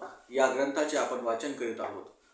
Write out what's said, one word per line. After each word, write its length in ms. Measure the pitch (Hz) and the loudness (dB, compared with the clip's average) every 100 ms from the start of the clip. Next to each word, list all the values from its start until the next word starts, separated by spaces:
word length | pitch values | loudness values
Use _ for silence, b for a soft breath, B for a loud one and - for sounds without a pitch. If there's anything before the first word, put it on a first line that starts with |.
| - - - | -12 -16 -4
या 240 | 131 131 | 4 4
ग्रंथाचे 420 | 131 139 165 151 147 | 4 0 2 2 2
आपण 240 | 120 123 | 0 -2
वाचन 320 | 117 113 147 | 0 0 -2
करीत 280 | 123 117 110 | -4 -4 -4
आहोत. 240 | 107 98 - - _ | -6 -8 -14 -20 _